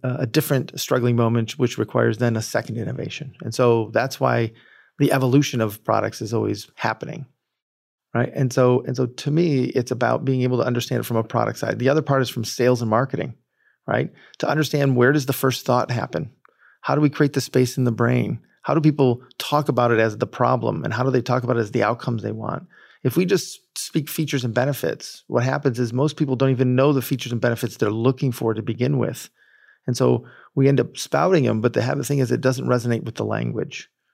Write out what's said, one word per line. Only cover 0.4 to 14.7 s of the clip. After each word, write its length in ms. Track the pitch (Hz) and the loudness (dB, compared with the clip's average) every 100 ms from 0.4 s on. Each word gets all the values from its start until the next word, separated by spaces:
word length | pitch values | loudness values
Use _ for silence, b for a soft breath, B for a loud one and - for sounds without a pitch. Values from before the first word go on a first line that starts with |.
| - 135 120 - | 0 -2 -2 -8
struggling 360 | - 127 120 120 | -2 0 2 2
moment, 380 | 117 117 110 | 2 2 -2
which 240 | - 123 - | -2 -2 -2
requires 400 | 107 123 117 110 | -2 2 2 2
then 180 | 120 110 | 0 0
a 60 | |
second 340 | - 117 - 113 | -2 -4 -4 -6
innovation. 560 | 101 120 - - 131 - | -6 -8 -10 -10 -14 -12
And 140 | - 113 | -8 0
so 340 | 123 117 110 | 2 2 0
that's 260 | 113 127 - | -2 -2 -2
why 320 | 131 120 113 b b b b - | 0 0 -2 b b b b 0
the 120 | 143 | 2
evolution 500 | 139 131 139 143 120 | 4 4 4 4 0
of 220 | 110 104 | -2 -2
products 380 | - 107 104 - | 0 0 0 -6
is 100 | 107 | -4
always 380 | 113 104 104 - - | -2 -2 -4 -8 -6
happening, 500 | 110 110 - 110 135 _ _ _ _ _ _ _ _ | -4 -4 -8 -12 -14 _ _ _ _ _ _ _ _
right? 180 | 117 123 - | -2 -2 -2
And 180 | 127 | 0
so, 300 | 127 127 127 135 | 2 4 2 0
and 100 | 131 | -4
so 120 | 123 | -4
to 240 | - 143 | -4 -2
me, 320 | 151 175 135 | 0 2 0
it's 260 | 123 135 120 | 0 -2 -2
about 360 | 120 117 120 131 | -2 0 0 0
being 160 | 131 | 0
able 160 | 123 123 | 0 0
to 80 | 123 | 0
understand 340 | 120 - 123 | -2 -2 -4
it 60 | 113 | -2
from 120 | 113 | -2
a 60 | |
product 340 | 110 117 113 - | 0 0 0 -2
side. 220 | - 110 | -4 0
The 100 | 123 | 2
other 120 | 156 | 2
part 180 | 143 135 | 2 0
is 80 | 120 | 0
from 140 | - | -4
sales 380 | 110 - 123 123 | -8 0 2 2
and 80 | 113 | 2
marketing, 460 | 110 135 - 131 - _ _ _ _ - | 0 0 -4 -6 -10 _ _ _ _ -4
right? 240 | 110 - B B - | -2 -2 B B -6
To 80 | - | -2
understand, 460 | 147 143 | 0 0